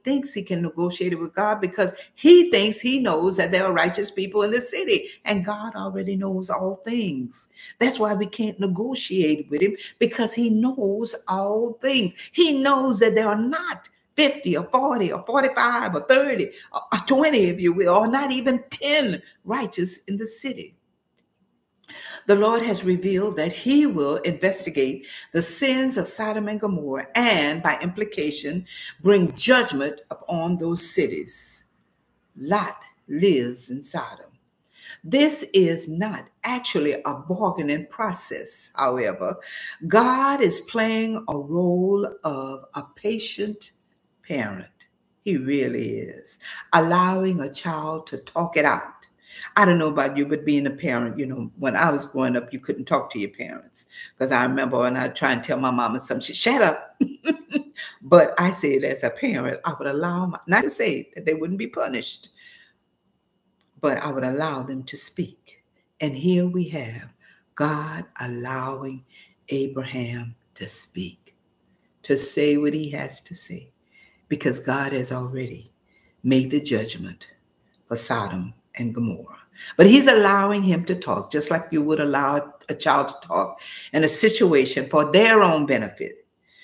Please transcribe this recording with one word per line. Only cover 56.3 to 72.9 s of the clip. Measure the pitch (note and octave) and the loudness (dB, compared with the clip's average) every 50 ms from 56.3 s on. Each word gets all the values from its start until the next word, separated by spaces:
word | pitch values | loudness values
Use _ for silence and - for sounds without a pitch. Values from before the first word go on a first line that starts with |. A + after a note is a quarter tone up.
| - | -2
"Shut | - - A3+ C4 C4 | 0 2 2 4 4
up." | G#3 E3 D3+ - - - _ - | 4 4 2 0 -6 -14 _ -4
<laughs> | - - - - - D#4 D#4 - - - - - - - - - - - - _ | -4 -4 -4 -4 -4 -4 -4 -4 -6 -6 -6 -6 -6 -8 -12 -18 -18 -18 -18 _
But | - C3+ F3 F3 D3+ - - E3+ | 2 6 8 8 8 6 4 2
I | F3 F#3 | 0 0
say | F3+ - - D3 C3+ | 0 0 0 0 2
it | C3 C3+ | 2 0
as | C#3 C3+ - | -2 -2 -2
a | - A#2+ | -4 -4
parent, | - - - B3+ G3 B2+ C3 C3 - - - | -2 -2 -2 -2 -2 -2 -2 -4 -6 -6 -6
I | E3+ D3 - | -6 -6 -4
would | C#3 C#3 | -4 -4
allow | C#3 D3 E3+ F3 F3 F3+ F#3 | -2 -2 -2 -2 -2 -2 -2
my, | F3+ F3 - - | -4 -4 -6 -2
not | E3+ F#3 A3+ | 0 2 2
to | C4 D4+ | 2 0
say | - - - G3+ C#3 - - - _ | -2 -2 -2 -2 -2 -4 -6 -10 _
that | F3+ E3+ | -6 -4
they | D#3 D#3+ | -4 -2
wouldn't | D#3 D#3+ F3 F#3+ G3 | -2 -4 -6 -6 -6
be | A3+ | -8
punished, | B3 - A#3+ - - B2+ A#2 - - - - - - _ _ - - - - - _ _ _ _ _ _ _ _ _ _ _ _ _ _ _ _ _ _ _ _ _ _ _ | -8 -6 -6 -6 -4 -4 -6 -8 -8 -12 -14 -16 -20 _ _ -20 -20 -20 -20 -20 _ _ _ _ _ _ _ _ _ _ _ _ _ _ _ _ _ _ _ _ _ _ _
but | - C#3+ C3 - | -2 0 0 0
I | - D3+ | -2 -4
would | C3 C3 B2+ | -4 -4 -4
allow | B2+ C3 C#3+ D#3 D#3 C#3+ C3 | -2 -2 -2 -2 -4 -4 -6
them | B2+ C3+ C3+ C3 C3 | -8 -8 -10 -10 -10
to | - - | -10 -8
speak. | - - - - - D3+ - - _ _ - _ _ _ _ _ _ _ _ _ - | -8 -8 -6 -6 -6 -8 -8 -10 _ _ -20 _ _ _ _ _ _ _ _ _ -6
And | D#3 D3 C3 | -6 -4 -4
here | C3 D#3 F3+ F3+ F3 F3+ | -2 0 2 2 2 2
we | F3+ F3+ F#3 E3+ D3 | 0 0 -2 -4 -4
have | D#3+ D3 B2 A#2 A2+ A#2+ - - - _ _ _ _ _ _ _ _ | -6 -8 -10 -10 -12 -14 -16 -18 -20 _ _ _ _ _ _ _ _
God | - D3 D3+ D3+ D3 D3+ D#3 D#3 E3 F3+ - - - | -4 -2 -2 -2 -4 -6 -8 -10 -12 -14 -14 -12 -10
allowing | B2 B2 A#2+ A#2+ A#2+ B2+ C3 C3 B2+ C3 C3+ C3+ C3+ C3+ C3 C3 - _ _ - - _ _ _ _ - | -10 -8 -8 -8 -8 -8 -6 -6 -6 -8 -8 -10 -10 -12 -12 -14 -18 _ _ -20 -20 _ _ _ _ -6
Abraham | C#3 C#3 C3+ C3+ C3+ C3+ B2+ A#2+ B2+ B2+ A#2+ A#2 A#2+ A#2+ A#2+ A#2 A#2 - _ _ _ | -4 -4 -4 -4 -6 -8 -8 -8 -8 -8 -8 -8 -8 -10 -10 -12 -14 -18 _ _ _
to | - - - | -12 -10 -8
speak, | - - - - - F3+ F#3 F3 - _ _ _ _ _ _ _ _ _ _ _ _ _ _ _ _ _ - | -6 -8 -8 -8 -10 -10 -10 -10 -12 _ _ _ _ _ _ _ _ _ _ _ _ _ _ _ _ _ -2
to | - C#3 | 0 2
say | C3+ - - - D3+ D3 D3 D3 | 2 2 0 2 2 2 4 4
what | D3 D3 D3 D3+ | 4 2 0 0
he | D#3 D3+ C#3+ | -2 -4 -6